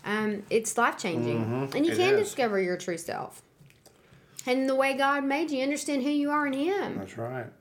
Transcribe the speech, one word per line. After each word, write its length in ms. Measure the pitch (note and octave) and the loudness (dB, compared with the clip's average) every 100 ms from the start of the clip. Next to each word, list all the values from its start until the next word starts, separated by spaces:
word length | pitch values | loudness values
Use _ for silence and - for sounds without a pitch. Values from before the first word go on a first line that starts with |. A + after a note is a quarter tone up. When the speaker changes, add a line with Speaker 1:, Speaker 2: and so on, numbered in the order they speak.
Speaker 1:
um, 380 | - G#3+ G#3+ G#3 - | -2 -2 -2 -4 0
it's 280 | A3+ A3 - | 0 0 2
life-changing. 680 | B3 - G3 D#3+ A#2+ A#2 | 2 2 -4 -2 0 0
Speaker 2:
Mm-hmm. 320 | A2+ B2 C3+ B3+ | 0 -2 -2 0
Speaker 1:
And 80 | |
you 80 | D#4+ | 2
Speaker 2:
It 40 | D#4 | 4
Speaker 1:
can 180 | F#4 | 4
Speaker 2:
is. 120 | G#4 G4+ | 4 2
Speaker 1:
discover 300 | - A#3+ G3 | 0 0 2
your 160 | F#3 F3+ | 0 -2
true 200 | - E3 | -4 -6
self. 440 | - - - - _ _ - _ - _ _ - _ - | -6 -8 -8 -14 _ _ -20 _ -20 _ _ -20 _ -10
And 220 | B3+ B3+ C4 | -2 0 2
the 80 | |
way 200 | C4 C4+ C4+ | 4 2 2
God 260 | C#4 C#4+ | 2 2
made 280 | C4+ C#4+ D#4+ | 0 0 0
you, 120 | C4+ | 0
understand 400 | C4+ D4 - C#4+ | 0 -2 -2 0
who 60 | C4 | 0
you 200 | D4 C#4+ | 0 0
are 140 | D4 | 0
in 80 | C#4+ | 0
Him. 440 | C4+ D#4 G4 C#4+ - | 0 0 0 -2 -6
Speaker 2:
That's 200 | F#3 - | -8 -8
right. 280 | A#2 B2+ A#2 - | -6 -6 -10 -14